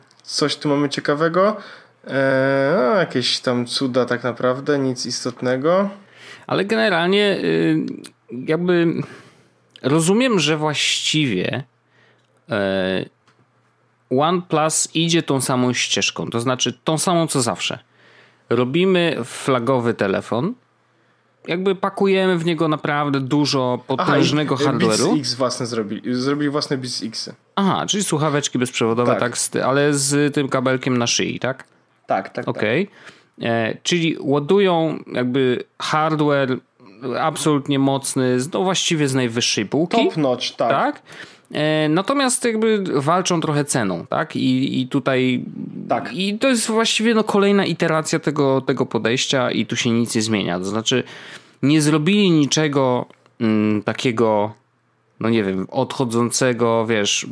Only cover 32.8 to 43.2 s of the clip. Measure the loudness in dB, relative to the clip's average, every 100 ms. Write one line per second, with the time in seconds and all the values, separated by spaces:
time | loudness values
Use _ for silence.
32.8 | -2 -8 -20 -20 _ -8 -2 0 -2 -4
33.8 | -2 0 0 -2 0 0 4 4 4 2
34.8 | 0 -4 -6 -2 0 2 2 0 -4 -10
35.8 | -4 0 0 2 2 2 0 -2 -8 _
36.8 | -20 -12 -6 -2 -2 0 0 0 2 2
37.8 | 2 2 -2 0 2 0 0 -2 0 0
38.8 | 0 0 0 2 0 0 -2 -2 0 0
39.8 | 2 2 2 2 0 0 -4 -2 0 2
40.8 | 0 -4 -14 -20 -20 -20 _ -2 0 2
41.8 | 2 2 0 0 0 0 0 0 2 2
42.8 | 0 0 2 2